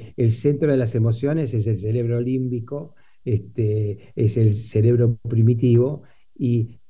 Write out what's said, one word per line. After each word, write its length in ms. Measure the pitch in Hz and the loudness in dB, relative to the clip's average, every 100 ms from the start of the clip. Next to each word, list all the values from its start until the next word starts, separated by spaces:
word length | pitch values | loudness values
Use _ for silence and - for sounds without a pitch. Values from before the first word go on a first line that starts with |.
| - - | -14 -2
el 160 | 117 | 0
centro 380 | 113 143 143 156 | 2 0 0 2
de 80 | 135 | 2
las 160 | 113 | 0
emociones 580 | 117 113 113 139 160 139 | 0 0 0 0 -2 -2
es 140 | 110 107 | -2 -2
el 120 | 101 | -2
cerebro 440 | 104 117 117 120 | -2 -2 -2 -2
límbico, 720 | 120 127 127 120 110 143 160 - - - | -2 -2 -4 -6 -8 -12 -12 -20 -20 -14
este, 920 | - 110 - - 107 107 104 101 - - | -4 -4 -4 -4 -2 -2 -4 -6 -10 -2
es 220 | 110 117 | 0 4
el 160 | 110 | 2
cerebro 640 | 104 - 107 113 120 117 117 110 | 2 -2 0 2 4 2 0 -2
primitivo 760 | 113 113 120 123 117 123 147 - - - - | 2 2 4 4 4 2 -2 -12 -20 -20 -6
y 420 | 123 120 110 - - | -2 0 -2 -8 -20